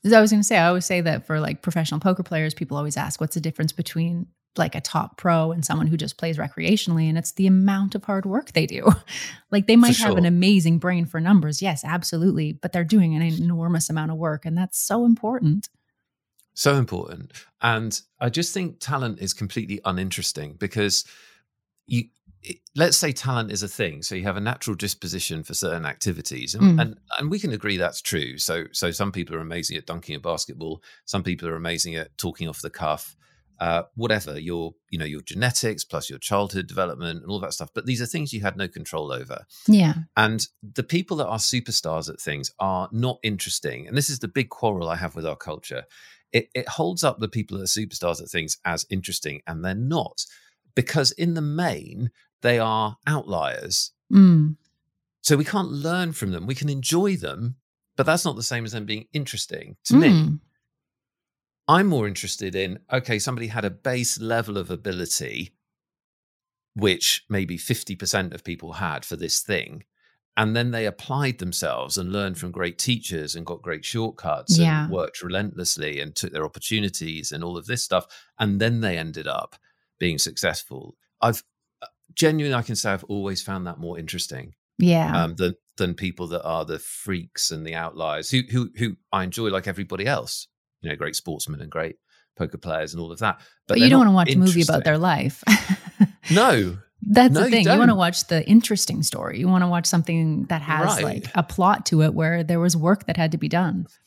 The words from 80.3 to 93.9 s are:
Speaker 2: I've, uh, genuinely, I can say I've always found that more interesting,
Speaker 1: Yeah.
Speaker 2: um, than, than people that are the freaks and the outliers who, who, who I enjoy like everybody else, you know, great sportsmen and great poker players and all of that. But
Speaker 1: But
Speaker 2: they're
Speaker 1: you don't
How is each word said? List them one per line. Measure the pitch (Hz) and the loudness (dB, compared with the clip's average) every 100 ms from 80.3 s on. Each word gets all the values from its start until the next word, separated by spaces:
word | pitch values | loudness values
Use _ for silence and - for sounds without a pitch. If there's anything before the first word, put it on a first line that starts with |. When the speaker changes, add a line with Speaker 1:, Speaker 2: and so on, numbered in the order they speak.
| - 90 - - 65 - - _ _ | -2 -4 -4 -10 -16 -16 -20 _ _
Speaker 2:
I've, | 117 110 _ _ _ _ | 0 0 _ _ _ _
uh, | - _ _ | -20 _ _
genuinely, | - 160 156 147 123 | 0 2 2 0 -2
I | |
can | 117 110 | -2 -4
say | 107 | -2
I've | 98 - | -4 -4
always | 101 98 95 | -6 -4 -6
found | - 95 87 | -6 -8 -8
that | 78 | -10
more | 85 85 | -10 -10
interesting, | 82 87 - 65 90 _ _ - | -10 -8 -8 -10 -14 _ _ 2
Speaker 1:
Yeah. | 175 165 160 156 160 | 4 4 2 0 -2
Speaker 2:
um, | 85 | 0
than, | 90 - _ - | -2 -2 _ -4
than | 90 | -4
people | 85 95 85 85 | -2 -6 -6 -8
that | 85 | -6
are | 80 82 | -4 -4
the | 80 78 | -4 -8
freaks | - - - 90 87 - - | -10 -14 -6 -8 -8 -6 -6
and | 80 80 | -6 -8
the | 82 | -8
outliers | 82 78 80 78 78 | -8 -6 -6 -6 -2
who, | 131 123 | -4 -2
who, | 123 110 92 | -4 -4 -6
who | 117 92 _ | -6 -6 _
I | 98 92 | -4 -2
enjoy | 87 110 | -4 -2
like | 95 95 | -2 -4
everybody | 92 92 92 107 | -8 -8 -4 -2
else, | 143 - - - _ _ _ | -2 -4 -10 -12 _ _ _
you | 80 | -8
know, | 73 | -6
great | 76 76 | -4 -6
sportsmen | - 78 - 73 | -8 -10 -8 -10
and | 78 | -8
great | 80 82 - _ _ _ _ | -6 -8 -10 _ _ _ _
poker | 82 - | -8 -6
players | 90 80 78 | -6 -4 -4
and | 85 | -8
all | 82 | -12
of | 85 | -4
that. | 110 - | -4 -4
But | - _ - | -12 _ -2
Speaker 1:
But | 233 | 6
Speaker 2:
they're | |
Speaker 1:
you | |
don't | 247 | 8